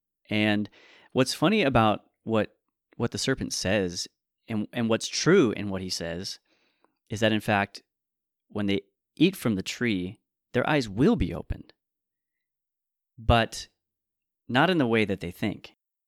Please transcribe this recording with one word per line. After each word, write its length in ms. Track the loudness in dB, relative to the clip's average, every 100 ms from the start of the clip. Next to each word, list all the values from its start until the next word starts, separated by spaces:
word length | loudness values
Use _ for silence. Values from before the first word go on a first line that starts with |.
| _ _ -6
And 400 | 0 2 0 -2 _ -20 -20 _
what's 200 | 0 0
funny 300 | 0 0 2
about 420 | 2 2 2 0 _ _
what, 300 | -2 -2 -2 _ _ _ _ -6
what 160 | -6
the 60 | -4
serpent 360 | -4 -4 -4
says 520 | -4 -2 0 0 -4 -10 _ _ _ -8
and, 200 | -6 -6
and 160 | -4 0
what's 180 | 0 -2
true 440 | -2 4 6 4
in 180 | 2 -4
what 100 | -6
he 80 | -6
says 520 | -6 -6 -8 -10 -14 _ _ _ _ _ _ -10
is 100 | 0
that, 120 | 2
in 80 | 2
fact, 420 | 2 0 0 -6 _ _ _ _ _ _ _
when 160 | -4 -2
they 160 | -2 -4 _ _ 2
eat 180 | 2
from 200 | 2 -2
the 80 | -2
tree, 560 | -4 -4 -2 -2 -6 -12 _ _ _
their 160 | -2 0
eyes 220 | 0 0
will 260 | 2 2 2
be 160 | 0
opened, 400 | -6 -8 -10 -14 _ _ _ _ _ _ _ _ _ _ _ _ _ _ -6
but 500 | 2 2 2 -4 -16 _ _ _ _ _ _ _ -2
not 220 | 2 4
in 80 | 2
the 80 | 2
way 180 | 2
that 160 | 2 -2
they 100 | -8
think. 440 | -6 -6 -6 -14 _ _ _